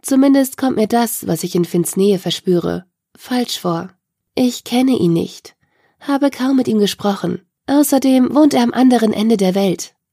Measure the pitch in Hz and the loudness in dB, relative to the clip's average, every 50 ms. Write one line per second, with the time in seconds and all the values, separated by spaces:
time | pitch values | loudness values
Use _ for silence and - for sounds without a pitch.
0 | _ - 269 269 269 277 277 277 269 262 - - - 262 - - 214 214 - 233 | _ 0 2 2 4 4 4 2 2 0 -4 -4 -4 -4 0 0 -2 0 0 0
1 | 233 226 - - - - 170 156 - 175 - 185 175 165 - 175 170 - - - | 0 -2 -4 -8 -4 -4 -4 -4 -4 -4 -2 -2 -2 0 0 -2 -2 -2 -2 0
2 | 190 202 202 180 - 180 165 - _ - 180 175 165 170 170 180 180 _ _ _ | 2 2 2 0 -2 -6 -8 -6 _ -2 0 0 0 -2 -6 -6 -10 _ _ _
3 | _ _ _ - - - 254 247 240 - - - - 180 170 165 175 185 _ _ | _ _ _ -20 -12 -6 -4 -4 -4 -4 -6 -8 -6 -6 -6 -6 -8 -12 _ _
4 | _ _ _ _ _ _ _ - 254 247 240 - - - 233 247 262 262 254 - | _ _ _ _ _ _ _ 0 0 0 -2 -4 -10 -4 -2 0 2 2 2 2
5 | - 170 165 165 - - - - _ - _ _ _ _ _ _ _ _ _ _ | 2 0 0 0 -2 -6 -10 -18 _ -20 _ _ _ _ _ _ _ _ _ _
6 | - - 277 277 285 277 262 - 247 262 277 262 254 - 220 214 202 190 - _ | -6 -4 -2 0 0 -2 -2 -2 -2 0 0 0 0 0 0 0 0 0 -2 _
7 | - 208 202 196 - 170 180 185 _ _ _ _ _ - 269 285 294 - - 262 | -4 -4 -4 -2 -4 -6 -6 -6 _ _ _ _ _ -2 2 2 2 2 2 0
8 | 254 269 262 262 254 247 - 269 311 302 285 262 240 240 - - 254 262 247 233 | 2 2 2 2 2 2 4 4 4 4 4 2 0 0 0 2 4 4 4 4
9 | 220 220 214 - 214 226 233 202 196 185 185 196 196 190 170 - - - _ _ | 2 0 0 0 0 0 2 2 2 0 0 0 0 0 -2 -4 -8 -16 _ _
10 | _ _ | _ _